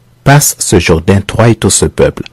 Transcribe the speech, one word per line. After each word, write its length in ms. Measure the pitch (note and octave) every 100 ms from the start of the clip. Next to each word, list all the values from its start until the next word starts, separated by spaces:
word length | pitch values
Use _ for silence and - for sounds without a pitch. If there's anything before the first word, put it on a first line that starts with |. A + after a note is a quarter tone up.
| _ _
passe 320 | - C#3+ - -
ce 200 | - F#2
Jourdain, 420 | - E2 E2+ G2
toi 280 | - - A2+
et 60 | A2
tout 140 | G2+
ce 160 | - E2
peuple, 380 | - - - -